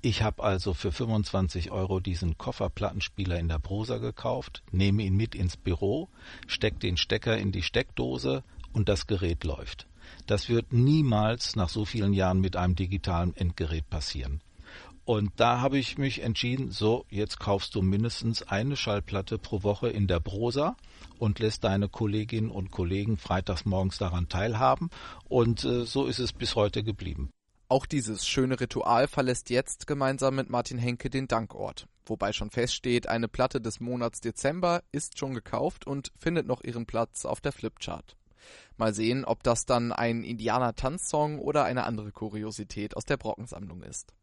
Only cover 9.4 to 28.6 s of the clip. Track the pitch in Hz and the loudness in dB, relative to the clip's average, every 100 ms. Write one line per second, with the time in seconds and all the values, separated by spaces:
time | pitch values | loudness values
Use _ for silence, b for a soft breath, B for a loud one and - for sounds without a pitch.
9.4 | 85 - - - - B B B - 104 | -2 -4 -8 -12 -16 B B B 0 0
10.4 | - 117 - 120 127 156 143 107 107 120 | 4 2 4 4 6 6 6 4 4 2
11.4 | - 113 90 - 107 113 101 98 95 92 | -2 0 0 0 -2 0 2 4 4 4
12.4 | 95 90 90 87 92 95 - 85 90 - | 2 2 2 2 2 0 0 2 0 0
13.4 | 90 - 80 78 - 80 - 80 67 71 | -2 0 -2 -2 -2 -4 -4 -6 -4 -6
14.4 | - B B B B B - 110 104 - | -8 B B B B B 0 2 2 4
15.4 | 120 123 135 139 123 - 135 113 117 107 | 6 6 4 2 0 -2 -2 0 -2 0
16.4 | 120 127 127 95 107 120 - 101 104 - | 0 -2 -4 2 4 4 0 -4 -4 -2
17.4 | - 98 - 110 95 101 113 - 117 113 | 0 0 0 2 4 4 0 0 -2 -2
18.4 | - 98 131 143 - 101 - 98 98 110 | -2 0 0 -2 0 -2 -2 -4 -2 -6
19.4 | - 104 101 101 123 107 98 87 82 95 | -2 0 0 2 0 0 2 2 0 -2
20.4 | 120 127 156 247 B B B B 110 101 | 0 2 0 -2 B B B B 0 2
21.4 | 110 - 110 98 101 - 110 107 107 113 | 0 2 2 2 0 0 0 0 -2 -2
22.4 | 110 101 95 - 87 98 101 107 - 92 | -2 -2 -6 -2 0 0 0 -2 0 -2
23.4 | 92 90 - 95 95 - 95 87 85 90 | 0 -2 0 2 0 0 -2 0 -2 0
24.4 | 107 208 131 131 170 B B B B 127 | 0 2 4 4 0 B B B B 4
25.4 | 117 113 127 123 117 135 131 127 120 - | 4 4 2 0 0 0 0 0 -4 -2
26.4 | 117 - 104 107 104 101 82 73 69 - | -2 2 2 2 -2 -4 -6 -6 -8 -10
27.4 | _ _ _ 135 - 147 110 104 - - | _ _ _ 2 2 -2 -2 -4 -2 2
28.4 | 131 131 | 2 0